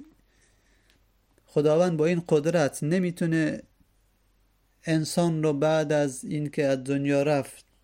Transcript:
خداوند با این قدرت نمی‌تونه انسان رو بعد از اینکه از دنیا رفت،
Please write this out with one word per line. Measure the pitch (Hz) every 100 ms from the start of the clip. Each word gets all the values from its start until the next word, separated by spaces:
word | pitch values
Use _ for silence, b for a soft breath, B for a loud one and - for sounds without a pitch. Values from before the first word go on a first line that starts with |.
| 285 _ _ b b b b b b b _ _ _ _ _
خداوند | - 147 156 180 165
با | 156
این | 175 165
قدرت | 156 147 170 139 -
نمی‌تونه | 147 180 180 170 170 160 156 - - _ _ _ _ _ _ _ _ _ _ _ -
انسان | 160 156 - 170 160
رو | 156
بعد | 143 156 160 151
از | 151 147 127 -
اینکه | 151 147 151 139
از | 135
دنیا | 127 139 143 143
رفت، | 139 147 131 - _ _